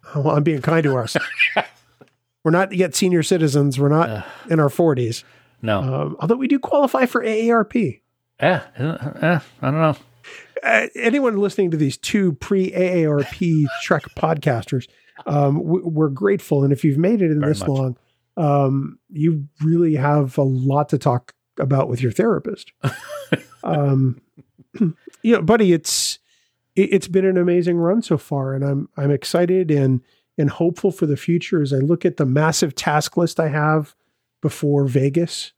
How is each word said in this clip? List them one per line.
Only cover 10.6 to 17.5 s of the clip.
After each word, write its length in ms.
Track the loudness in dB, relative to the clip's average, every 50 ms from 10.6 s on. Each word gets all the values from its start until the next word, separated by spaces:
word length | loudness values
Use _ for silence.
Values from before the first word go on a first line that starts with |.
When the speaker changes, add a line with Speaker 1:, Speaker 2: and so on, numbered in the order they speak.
| 0
Speaker 1:
Uh, 240 | 2 2 2 2 0 _
anyone 400 | -2 -2 0 0 2 0 0 0
listening 340 | 0 -2 -2 0 0 0 0 2
to 40 |
these 220 | 0 0 0 -2 -4
two 340 | -10 -2 0 2 2 2 0
pre-A 720 | -2 -4 -2 0 0 0 0 0 0 0 0 2 2 2
A 60 | 2
R 140 | 2 0 -2
P 440 | -4 -4 -4 -2 0 2 2 2 0 -2
<laughs> 80 | -6 -2
Trek 220 | -2 -2 -2 -2 -8 _
podcasters, 720 | -4 -2 -2 -2 -2 0 -2 -2 -2 -4 -6 -6 -6 -6 -8 _ _ _ _ _ -16 -8
um, 300 | -4 0 0 2 2 0 -2
w-, 280 | -2 -2 -2 -2 -2
we're 220 | -4 -2 0 0 -2
grateful. 560 | -2 -2 0 0 0 0 -2 -2 0 0 2
And 80 | 2 0
if 100 | 2 2
you've 140 | 0 2
made 240 | 2 2 2 2 2
it 100 | 2 0
in 100 | 0 0
Speaker 2:
Very 120 | 0 0